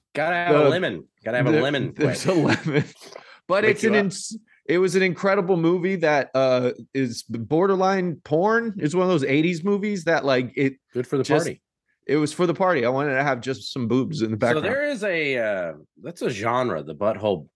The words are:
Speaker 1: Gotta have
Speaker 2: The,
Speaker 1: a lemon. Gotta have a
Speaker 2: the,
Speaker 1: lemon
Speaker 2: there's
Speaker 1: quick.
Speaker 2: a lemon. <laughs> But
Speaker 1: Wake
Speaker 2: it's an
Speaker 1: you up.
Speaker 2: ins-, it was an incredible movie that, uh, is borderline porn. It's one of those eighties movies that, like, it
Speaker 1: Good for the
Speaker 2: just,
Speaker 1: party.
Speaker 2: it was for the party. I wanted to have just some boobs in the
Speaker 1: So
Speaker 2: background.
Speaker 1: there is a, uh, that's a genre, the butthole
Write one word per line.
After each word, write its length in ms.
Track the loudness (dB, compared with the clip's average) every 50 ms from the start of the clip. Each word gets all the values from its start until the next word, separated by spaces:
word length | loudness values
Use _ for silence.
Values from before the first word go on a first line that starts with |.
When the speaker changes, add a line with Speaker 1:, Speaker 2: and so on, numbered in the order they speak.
| _ _ -6
Speaker 1:
Gotta 220 | -4 -2 -2 -2
have 180 | 0 2 2 4
Speaker 2:
The, 140 | 4 6 4
Speaker 1:
a 20 |
lemon. 360 | 4 2 0 -4 -4 -6 -10 _ _ _ -6
Gotta 120 | -4 -2 0
have 100 | 2 2
a 40 |
Speaker 2:
the, 100 | 2 2
Speaker 1:
lemon 320 | 2 2 0 -2 -2 -4 -4 -2
Speaker 2:
there's 260 | -2 -2 -2 -2 -2
Speaker 1:
quick. 120 | 0 2
Speaker 2:
a 40 | 2
lemon. 440 | 2 2 0 0 -2 -2 0 0 0 -2
<laughs> 40 | -6 -20 -20 -20 -20 -20 -20 -20 -20 -14 _ -2
But 160 | 0 2 2
Speaker 1:
Wake 60 | 2 2
Speaker 2:
it's 80 | 2 2
an 100 | 2 2
Speaker 1:
you 60 | 2
up. 60 | 2
Speaker 2:
ins-, 320 | 0 -2 -6 -10 -12 -14 -16 -18 _ _ _ _
it 120 | -2 0 2
was 180 | 2 2 2
an 60 | 2
incredible 560 | 2 0 0 0 0 0 2 2 2 2 2 2
movie 400 | 2 2 2 2 0 0 0 0
that, 320 | 2 2 2 2 0 0 0
uh, 380 | 0 2 4 2 2 2 0 -2 -6 -10 -8 -4
is 300 | -4 -4 -4 -4 -8 -10
borderline 1000 | -10 -8 -8 -4 -2 0 2 2 2 2 2 2 2 2 0 0 -2 -4 -6 -4
porn. 520 | -2 0 2 2 2 2 2 0 -2 -4 -4
It's 180 | -4 -2 0
one 80 | 2 2
of 60 | 2
those 160 | 2 2 2
eighties 360 | 2 2 2 2 2 0 -2 -2
movies 400 | 0 0 0 0 -2 -4 -2 0
that, 180 | 0 0 2 2
like, 300 | 2 2 2 0 -2 -2
it 200 | 0 0 0 -2 -4 _ _ -8
Speaker 1:
Good 120 | -8 -6
for 120 | -2 -2 -2
the 60 | 0
Speaker 2:
just, 200 | 2 2 2 2 0
Speaker 1:
party. 140 | -6 -10 _ _ _ _ _ _ _ _ _ -2
Speaker 2:
it 80 | 0
was 160 | 0 0 0
for 140 | 0 0 0 0
the 60 | 0
party. 320 | 2 0 0 2 2 2
I 40 | 0
wanted 260 | 0 0 0 0 0
to 80 | 0 2
have 180 | 0 0 -2
just 320 | -2 -6 -6 -6 -8 -10 -8
some 160 | -4 -2 0
boobs 320 | 2 0 0 0 -2 -2
in 100 | -2 -2
the 40 | -2
Speaker 1:
So 40 | 0
Speaker 2:
background. 260 | 2 2 2 2 0
Speaker 1:
there 180 | -2 -2 -2 -2 -4
is 160 | -4 -4 -4
a, 340 | -2 -2 -2 -2 -2 -2 0
uh, 360 | 0 -2 -2 -2 -4 -6 -8 -10 -16 _ _ -16
that's 200 | -14 -14 -10 -6
a 80 | -4 -4
genre, 520 | -4 -2 -2 -2 0 0 0 0 -2 -4 -6
the 120 | -8 -8
butthole 540 | -4 -2 -2 -2 0 0 0 0 -2 -4 -10 _